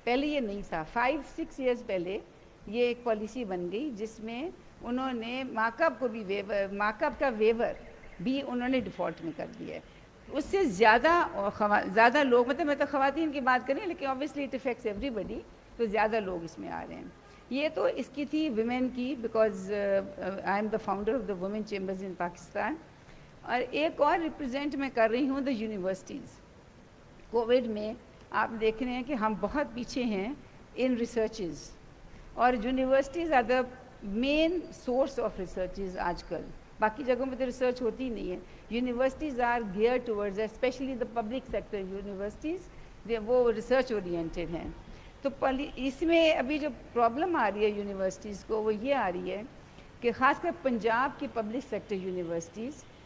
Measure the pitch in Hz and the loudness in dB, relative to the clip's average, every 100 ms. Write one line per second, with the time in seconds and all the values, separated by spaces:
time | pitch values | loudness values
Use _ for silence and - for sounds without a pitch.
0 | - 247 294 294 226 202 196 165 156 233 | 0 2 2 0 -2 -4 -4 -4 -2 0
1 | 247 302 262 - 320 - 254 240 - 190 | 2 0 -4 -8 -8 -2 0 0 -2 -2
2 | 175 202 - - - - - 220 240 240 | -2 -4 -8 -18 -20 -18 -6 0 2 2
3 | 240 220 214 254 220 180 175 196 302 208 | 0 0 -2 -6 -4 -4 -2 -2 -4 -4
4 | 220 - 220 233 339 370 - - 226 247 | -8 -8 -10 -6 -8 -10 -18 -12 -6 -2
5 | 262 247 226 254 262 220 226 226 330 240 | -2 -4 -4 -6 -4 0 0 4 2 4
6 | 247 220 190 196 196 208 196 202 208 214 | -2 -2 -2 -4 0 0 0 0 0 2
7 | 302 233 277 214 220 226 202 - - - | -2 2 0 4 4 4 0 -2 -12 -18
8 | - - 180 269 269 247 247 262 190 170 | -16 -6 -2 0 -2 -2 0 0 0 -2
9 | 175 160 160 - 165 156 - - - - | -4 -4 -8 -6 -10 -8 -10 -10 -12 -20
10 | - - - 269 - 392 339 180 220 233 | -20 -20 -6 -6 0 2 2 6 8 8
11 | 294 349 320 - 202 - 208 208 196 190 | 6 6 4 0 -2 0 4 4 4 6
12 | 233 269 285 240 240 277 311 285 285 285 | 8 8 6 6 6 2 0 2 0 2
13 | 269 277 320 285 254 254 254 277 415 339 | 2 2 0 0 2 2 2 -2 -2 -4
14 | 269 262 294 294 277 262 262 240 226 202 | -4 -2 -4 -4 -4 -2 -2 -2 -4 -4
15 | 269 220 175 240 - - - - 226 208 | -4 -4 -4 -8 -12 -18 -18 -4 0 2
16 | 214 220 190 180 165 - - 170 - 82 | 4 2 0 -4 -8 -10 -8 -8 -8 -12
17 | - - - - - 254 302 320 - 285 | -14 -16 -20 -20 -6 -2 -2 0 0 0
18 | 254 269 294 311 311 220 226 247 254 254 | -4 -6 -2 0 0 0 0 0 -2 -2
19 | 247 277 220 220 220 196 190 208 202 196 | -4 -4 0 4 4 2 -4 -2 2 2
20 | 196 - 185 196 175 202 214 214 - 196 | 0 -6 -6 -4 -2 0 0 -2 -2 -2
21 | 208 262 196 190 190 214 214 196 190 185 | 0 0 -2 -4 -4 -4 -4 -4 -4 -4
22 | 190 175 175 180 180 202 208 311 - - | -6 -4 -4 -6 -8 -4 -4 -4 -10 -20
23 | - - - - - 247 - - 311 - | -20 -20 -20 -16 -2 -2 0 0 0 4
24 | 294 359 320 254 277 262 285 269 269 240 | 4 4 0 -4 -4 -4 -2 -2 -2 2
25 | 220 240 277 269 269 233 220 214 180 190 | 4 4 2 0 0 -2 -2 -2 -2 -4
26 | - 269 - - - - - - - - | -6 -12 -12 -18 -20 -20 -20 -20 -20 -20
27 | - - - 226 226 247 233 214 214 - | -20 -20 -2 0 4 4 4 -2 -4 -8
28 | - - - 214 220 226 220 220 247 247 | -14 -20 -4 0 0 2 0 2 -2 -2
29 | 247 277 220 208 196 240 294 233 233 285 | -2 0 0 0 0 0 -2 -4 -4 -2
30 | 240 202 202 294 - - - - 254 240 | 0 0 -2 -6 -12 -20 -12 0 2 2
31 | 233 233 220 220 175 143 - - - - | 0 0 0 0 -6 -6 -12 -18 -20 -20
32 | - - - - 240 254 220 262 262 269 | -18 -18 -12 2 4 4 2 2 4 4
33 | 269 339 330 277 226 254 247 - - - | 2 -2 2 4 4 2 0 -6 -18 -12
34 | 208 202 269 311 330 359 - - - 247 | -4 0 4 4 4 2 -4 -6 0 2
35 | 294 - 220 190 180 - 185 185 190 180 | 2 0 -4 -4 -6 -4 -4 -4 -6 -2
36 | 175 175 - 165 - - - - 214 214 | -2 -4 -4 -8 -8 -14 -16 0 0 2
37 | 247 247 262 247 254 240 254 247 240 214 | 0 2 0 -2 -2 0 0 2 -2 -2
38 | 262 214 180 180 - - - 226 254 240 | -4 -4 -4 -6 -10 -18 -6 -2 0 2
39 | 262 262 311 240 240 240 220 185 226 254 | 0 0 -4 0 2 2 0 2 4 4
40 | 247 208 202 196 214 - 247 - 269 254 | 0 -2 -2 -2 -4 0 -2 0 -4 -4
41 | 214 233 214 262 - 208 190 208 190 196 | -2 -2 -2 -4 -4 -4 -4 -6 -6 -6
42 | 202 190 202 208 302 370 - - - - | -8 -6 -6 -6 -4 -6 -8 -16 -16 -14
43 | 196 226 214 247 240 220 208 254 262 214 | -4 -2 2 4 4 2 2 2 4 -2
44 | 180 170 165 180 160 165 185 - - - | -2 -2 -2 -4 -4 -4 -6 -10 -14 -16
45 | - - 277 262 269 262 294 - 262 262 | -18 -4 -4 0 0 2 -2 -4 -4 0
46 | 330 339 320 311 254 302 302 233 - 240 | 4 8 8 6 2 0 -2 -6 -4 2
47 | 233 233 370 302 220 202 214 208 202 196 | 4 4 2 2 2 4 2 2 -4 -2
48 | 190 185 214 196 - 220 214 214 247 277 | -2 -2 -8 -10 -2 0 2 0 2 2
49 | 202 180 180 190 247 - - - - - | 2 -2 -4 -6 -8 -16 -20 -20 -20 -2
50 | 233 226 262 285 349 - 269 233 214 226 | -2 4 4 4 0 0 0 2 2 2
51 | 277 262 285 233 208 240 - 208 185 196 | 0 -2 -6 -4 -4 -4 -4 -6 -4 -4
52 | 185 180 165 170 165 208 233 311 - - | -2 -4 -2 -4 -4 -8 -10 -10 -16 -20